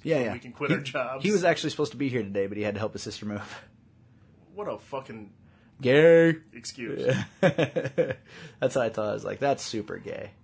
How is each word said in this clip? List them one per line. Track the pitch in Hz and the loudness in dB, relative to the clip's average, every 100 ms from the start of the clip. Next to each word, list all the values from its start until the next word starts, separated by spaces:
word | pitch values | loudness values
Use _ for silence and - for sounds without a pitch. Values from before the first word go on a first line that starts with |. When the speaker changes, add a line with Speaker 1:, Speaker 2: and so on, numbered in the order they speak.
Speaker 1:
Yeah, | 147 156 | -2 0
Speaker 2:
So | 117 | 0
Speaker 1:
yeah. | |
Speaker 2:
we | 95 | -4
can | 123 | -10
quit | 120 147 | -6 -2
Speaker 1:
He, | 160 | -2
Speaker 2:
our | |
jobs? | 139 143 123 135 | -2 -6 -6 -4
Speaker 1:
he | 170 | 0
was | 208 175 | 2 2
actually | 160 156 | 2 -2
supposed | 135 147 | -4 -4
to | 123 | -2
be | 139 | -2
here | 120 | -2
today, | 101 98 98 | -2 -2 -2
but | 104 | -2
he | |
had | 104 101 | -4 -2
to | |
help | 107 | -4
his | 101 | -6
sister | - - 107 | -10 -10 -8
move. | 104 - - - _ _ _ _ _ - _ _ 190 | -8 -10 -16 -20 _ _ _ _ _ -20 _ _ -12
Speaker 2:
What | 196 | -10
a | 107 | -10
fucking | - 139 - 113 101 - - _ _ - | -10 -10 -10 -14 -16 -20 -20 _ _ -2
Speaker 1:
Gay. | 123 139 165 165 165 160 - | 4 8 10 10 8 4 -6
Speaker 2:
excuse. | 120 120 - 113 104 123 131 - | -16 -14 -10 -8 -2 0 0 -2
Speaker 1:
<laughs> | - | 0
That's | 185 - 147 - 139 - 156 - - - - - | 2 2 0 -2 -4 -2 -2 -4 -12 -20 -20 -4
what | 131 135 | -2 0
I | 113 | -2
thought. | - 107 | -2 -4
I | |
was | 107 | -4
like, | 98 104 | -6 -4
"That's | 139 131 | -2 -2
super | - 113 104 92 | -4 -8 -8 -10
gay." | 85 80 101 - | -10 -12 -14 -16